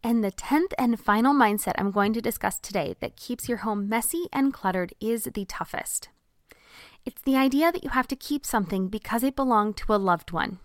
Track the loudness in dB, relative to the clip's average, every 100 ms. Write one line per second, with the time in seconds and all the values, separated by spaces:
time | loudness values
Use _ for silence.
0 | 2 2 0 -4 0 2 2 0 0 0
1 | 2 4 6 6 4 4 -2 0 0 2
2 | 2 0 -4 -2 -4 -4 -4 -4 -2 -4
3 | -10 -10 -10 -8 -4 -4 -2 -4 0 0
4 | 0 -2 -4 0 0 0 -2 -2 -4 -4
5 | -4 -2 -4 -8 -8 -8 -8 -8 -6 -8
6 | -10 _ _ _ _ -20 _ -20 -20 -14
7 | -14 -6 0 4 4 4 2 0 -2 -2
8 | -2 -6 -4 -6 -2 -2 0 -2 -2 -6
9 | -4 0 0 0 2 4 2 -2 0 2
10 | 2 0 0 -4 -4 -6